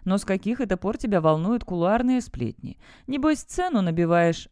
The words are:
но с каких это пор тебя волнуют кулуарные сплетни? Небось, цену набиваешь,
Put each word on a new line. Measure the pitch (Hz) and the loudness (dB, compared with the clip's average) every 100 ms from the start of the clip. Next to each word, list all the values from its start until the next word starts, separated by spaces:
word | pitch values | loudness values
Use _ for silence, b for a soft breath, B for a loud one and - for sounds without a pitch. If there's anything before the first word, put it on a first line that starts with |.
но | 185 202 | -2 -2
с | |
каких | - 190 202 247 | 0 -2 -2 -2
это | 233 180 | -2 -2
пор | 190 254 | -2 -4
тебя | 233 190 | 0 2
волнуют | 156 156 185 240 | 4 2 2 -2
кулуарные | - 175 175 233 247 254 | -2 -2 2 2 2 0
сплетни? | 247 127 117 - - - B B - | -2 -6 -8 -8 -14 -16 B B -8
Небось, | 269 311 302 | 0 2 0
цену | - - 359 233 | -2 -4 0 0
набиваешь, | 180 165 170 170 170 165 - | 0 0 2 4 4 0 -4